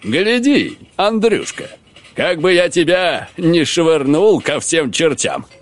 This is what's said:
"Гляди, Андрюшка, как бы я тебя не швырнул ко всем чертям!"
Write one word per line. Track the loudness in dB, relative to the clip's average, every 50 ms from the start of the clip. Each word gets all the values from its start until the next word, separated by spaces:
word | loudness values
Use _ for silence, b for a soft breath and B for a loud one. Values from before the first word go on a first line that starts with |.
| -8
"Гляди, | -4 -2 0 0 0 0 0 2 2 2 2 0 -2 -8 -14 -20 -16 _
Андрюшка, | -2 -2 0 0 0 0 0 0 0 -4 -8 -10 -12 -14 -16 -16 -20 _ _ _ -20 -20 -18 -8
как | -6 -4 -2 -2 0
бы | 0 2 2
я | 2 0 0
тебя | 0 0 2 2 2 2 2 0 -2 -2 -6 -10 -10
не | -2 0 2 2 2 0
швырнул | 0 0 0 2 2 2 2 2 2 2 4 4 4 4 2
ко | 0 -2 -4 -4
всем | -4 -2 -2 -2 -2 -2 -2
чертям!" | 0 0 0 0 0 -4 -4 -6 -6 -10 -14 -20 -10